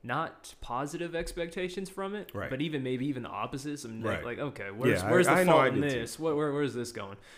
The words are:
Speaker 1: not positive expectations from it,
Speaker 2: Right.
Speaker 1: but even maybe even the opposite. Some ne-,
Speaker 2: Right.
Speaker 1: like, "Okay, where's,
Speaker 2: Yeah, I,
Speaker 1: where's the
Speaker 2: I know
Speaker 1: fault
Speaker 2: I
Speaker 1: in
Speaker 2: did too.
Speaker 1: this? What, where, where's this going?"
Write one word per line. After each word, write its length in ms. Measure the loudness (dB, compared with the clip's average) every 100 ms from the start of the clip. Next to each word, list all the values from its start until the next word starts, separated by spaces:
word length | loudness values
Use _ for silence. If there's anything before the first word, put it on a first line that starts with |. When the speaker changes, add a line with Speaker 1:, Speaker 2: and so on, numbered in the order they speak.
Speaker 1:
not 500 | -4 -4 -4 -8 -18 -14
positive 540 | -6 -4 -2 -4 -4
expectations 720 | -4 -4 -4 -6 -4 -4 -4 -6
from 260 | -6 -6
it, 160 | -6 -8
Speaker 2:
Right. 160 | -6 -4
Speaker 1:
but 100 | -2
even 220 | 0 0
maybe 240 | -2 0 -2
even 160 | -2
the 80 | -6
opposite. 480 | -6 -6 -6 -6 -6
Some 240 | -8 -4
ne-, 60 | -2
Speaker 2:
Right. 140 | -2
Speaker 1:
like, 140 | -4 -4
"Okay, 320 | -6 -6 -8
where's, 300 | 0 2 4
Speaker 2:
Yeah, 80 | 6
I, 20 |
Speaker 1:
where's 160 | 6 6
the 60 |
Speaker 2:
I 120 | 6
know 80 | 8
Speaker 1:
fault 100 | 8
Speaker 2:
I 40 | 6
Speaker 1:
in 120 | 4
Speaker 2:
did 100 | 2
too. 100 | 0
Speaker 1:
this? 180 | -2 -4
What, 180 | -2 0
where, 160 | 0
where's 220 | 0 0
this 180 | -2 -6
going?" 240 | -6 -10 -12 -16